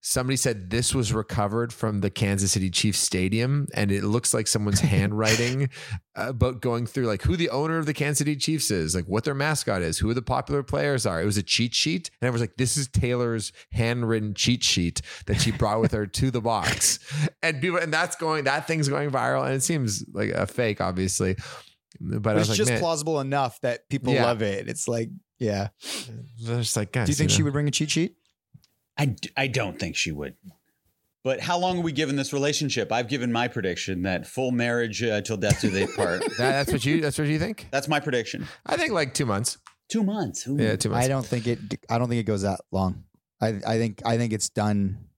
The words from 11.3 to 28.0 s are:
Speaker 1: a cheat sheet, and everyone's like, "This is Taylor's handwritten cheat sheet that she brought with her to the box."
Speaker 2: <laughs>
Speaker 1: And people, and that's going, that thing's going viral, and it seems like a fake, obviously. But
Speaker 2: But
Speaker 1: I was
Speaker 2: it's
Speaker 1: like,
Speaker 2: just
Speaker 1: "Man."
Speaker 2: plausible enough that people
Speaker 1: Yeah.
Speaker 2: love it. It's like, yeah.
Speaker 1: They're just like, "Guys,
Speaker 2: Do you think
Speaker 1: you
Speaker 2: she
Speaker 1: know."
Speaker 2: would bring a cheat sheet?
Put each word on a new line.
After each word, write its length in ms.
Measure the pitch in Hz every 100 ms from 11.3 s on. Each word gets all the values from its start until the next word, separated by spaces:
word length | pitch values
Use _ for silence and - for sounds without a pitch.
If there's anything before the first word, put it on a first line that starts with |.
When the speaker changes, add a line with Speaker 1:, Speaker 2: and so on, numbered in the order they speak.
| 98
Speaker 1:
a 60 |
cheat 300 | 95 - 117
sheet, 380 | - - 175 - _
and 60 | 120
everyone's 140 | 117 117
like, 60 | -
"This 200 | 127 -
is 120 | 135
Taylor's 640 | - 123 123 120 117 104 - -
handwritten 640 | - 117 120 117 113 107
cheat 300 | 101 - 123
sheet 380 | - - 87 - - - -
that 140 | 107
she 120 | 113
brought 280 | 101 110 107
with 120 | 113
her 160 | 110 104
to 220 | - 135
the 80 | 120
box." 580 | 113 113 85 - - -
Speaker 2:
<laughs> 40 | - 143 151 -
Speaker 1:
And 160 | 165 151
people, 180 | 165 175
and 140 | 165
that's 220 | 156 170 -
going, 260 | 160 156
that 220 | 135 143 156
thing's 220 | 160 143
going 200 | 143 143
viral, 340 | 135 123 135 135
and 80 |
it 80 | 135
seems 420 | 131 165 123 95 -
like 180 | - 104
a 180 | 90 98
fake, 320 | - 117 104
obviously. 560 | 92 90 95 - 95 92 - - - _ _ -
But 220 | 90 110
Speaker 2:
But 80 | 107
Speaker 1:
I 40 |
was 60 | 107
Speaker 2:
it's 60 | 110
Speaker 1:
like, 60 | 113
Speaker 2:
just 120 | -
Speaker 1:
"Man." 80 | 117
Speaker 2:
plausible 400 | 170 165 151 156
enough 400 | 135 143 135 -
that 280 | 127 120 _
people 240 | 139 123
Speaker 1:
Yeah. 100 | 135
Speaker 2:
love 180 | 120 117
it. 260 | 107 98 95
It's 200 | 113 -
like, 220 | 117 117 - _ _
yeah. 300 | 117 101 101 _ - - 123 113 120 117
Speaker 1:
They're 180 | 113 117
just 160 | 113 -
like, 140 | 104
"Guys, 160 | 131 117
Speaker 2:
Do 60 |
you 40 | 147
think 140 | 147
Speaker 1:
you 60 | -
Speaker 2:
she 60 |
Speaker 1:
know." 20 |
Speaker 2:
would 80 | 151
bring 160 | 139 147
a 20 |
cheat 200 | 139 151
sheet? 240 | 156